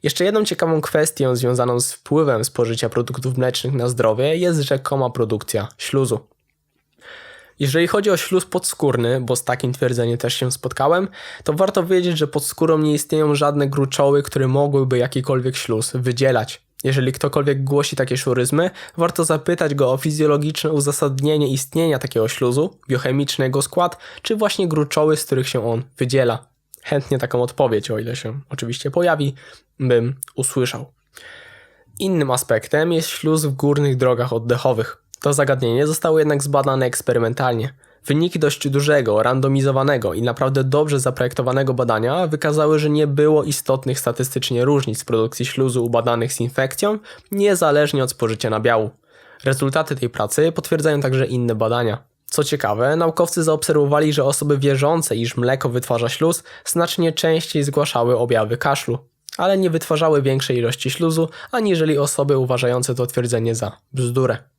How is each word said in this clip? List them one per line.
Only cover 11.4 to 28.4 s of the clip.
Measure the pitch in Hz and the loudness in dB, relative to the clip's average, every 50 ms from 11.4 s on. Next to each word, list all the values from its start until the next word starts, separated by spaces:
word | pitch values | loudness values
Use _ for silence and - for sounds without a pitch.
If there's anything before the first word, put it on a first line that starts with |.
| - | -4
to | - 151 | -4 0
warto | 160 190 190 202 196 170 | 2 0 2 2 0 0
wiedzieć, | 175 190 180 180 180 170 | 2 2 2 2 0 0
że | 156 151 | 0 -2
pod | 147 - 151 - | -2 -2 -4 -4
skórą | - - - 160 160 160 | -4 -2 0 2 2 4
nie | 156 156 151 147 | 4 4 2 2
istnieją | 143 - - 160 156 156 147 147 | 0 -2 -2 0 2 2 2 2
żadne | 143 147 147 143 147 143 | 2 2 2 2 2 0
gruczoły, | 139 139 147 135 131 - - 143 139 143 143 139 | 0 0 0 -2 0 2 2 4 4 4 2 2
które | - - 143 131 | 0 -2 0 0
mogłyby | 127 131 139 143 143 143 139 135 131 127 | 2 2 2 2 2 2 0 2 2 2
jakikolwiek | 123 120 123 - 135 127 - 135 127 123 131 127 | 2 0 0 -2 -4 -2 0 0 0 0 -2 -4
śluz | - - - 113 110 110 - - | -4 -4 -2 -2 -2 -2 -2 -4
wydzielać. | 127 123 131 123 120 135 131 127 117 107 - - - _ _ _ - - | -2 -2 -2 0 2 2 2 2 2 -2 -4 -10 -16 _ _ _ -4 -2
Jeżeli | 135 135 139 127 135 | 0 0 2 0 0
ktokolwiek | 131 - - 143 - 147 139 143 139 135 135 | -2 -2 -4 0 0 2 2 2 0 0 0
głosi | 135 143 143 139 - - | 0 2 0 0 0 -2
takie | 135 131 127 127 | -2 -2 -2 -2
szuryzmy, | 123 - 131 123 127 123 120 143 151 175 185 - - - - _ | -2 0 0 0 0 0 2 2 2 0 0 -4 -8 -20 -14 _
warto | 165 165 170 170 - 165 | -2 -2 0 0 -2 0
zapytać | - 160 151 156 - 170 - 175 151 143 | 0 0 0 2 -2 0 0 0 -2 2
go | 143 139 127 | 2 2 2
o | 131 | 2
fizjologiczne | 131 - 160 151 151 151 151 147 147 147 156 147 - - 151 | 0 0 -2 0 2 2 2 2 2 0 -2 -4 -4 -4 -2
uzasadnienie | 156 143 143 143 139 - 156 143 135 135 139 151 151 151 147 | 0 0 0 0 -2 0 -2 -2 0 0 0 0 2 2 2
istnienia | 135 135 135 - - - 160 165 165 143 127 | 0 -2 -4 -6 -4 -2 0 2 2 0 0
takiego | - 113 - 117 110 | -2 -2 0 0 0
śluzu, | - - - 131 120 120 143 160 190 - _ - | 0 0 0 0 0 2 0 0 -2 -4 _ -6
biochemiczny | - 131 127 - 131 131 139 143 139 - - 135 | -4 -4 -2 0 0 0 0 -2 -2 -2 -2 -2
jego | 131 131 139 | 0 0 -2
skład, | 135 - - 175 175 175 - - - - - - | -4 0 0 0 0 0 -2 -8 -20 -20 -20 -14
czy | - - 226 | -4 -4 -2
właśnie | 208 220 196 - - 190 | 0 0 -2 0 -2 -2
gruczoły, | 170 156 151 147 143 - 156 151 156 156 | 0 0 0 0 0 0 2 2 2 2
z | 147 - | 0 0
których | - - 127 127 - | -2 -2 -2 -2 -2
się | - 127 107 | -4 -2 -2
on | 117 117 117 131 - _ | -2 -2 -4 -6 -8 _
wydziela. | - 131 123 127 135 127 120 113 123 - _ _ _ _ _ - _ - | -6 -4 0 2 2 2 2 -2 -4 -8 _ _ _ _ _ -20 _ -6
Chętnie | - 151 143 139 - 143 | -2 -2 -2 0 -2 -2
taką | 127 120 120 - 123 | -2 -2 -2 -2 -2
odpowiedź, | 123 120 - - 139 123 113 104 - - | -2 -2 0 0 0 2 2 -2 -2 -4
o | 113 107 | -6 -6
ile | 113 117 120 | -4 -6 -8
się | - - 110 117 139 | -8 -8 -8 -10 -10